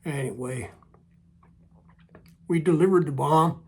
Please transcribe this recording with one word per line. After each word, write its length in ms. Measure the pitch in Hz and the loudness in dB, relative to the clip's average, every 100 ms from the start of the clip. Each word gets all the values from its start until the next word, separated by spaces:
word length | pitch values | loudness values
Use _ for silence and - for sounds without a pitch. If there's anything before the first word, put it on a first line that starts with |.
| - | -6
Anyway, 640 | 143 131 104 127 127 104 - _ _ _ _ _ _ _ _ _ _ _ _ _ - - _ - | -6 -6 -8 -8 -8 -10 -16 _ _ _ _ _ _ _ _ _ _ _ _ _ -20 -20 _ -4
we 120 | 170 | -2
delivered 460 | 156 160 185 185 151 | 2 2 4 4 2
the 60 | |
bomb. 520 | 139 139 156 160 165 | -2 0 2 2 0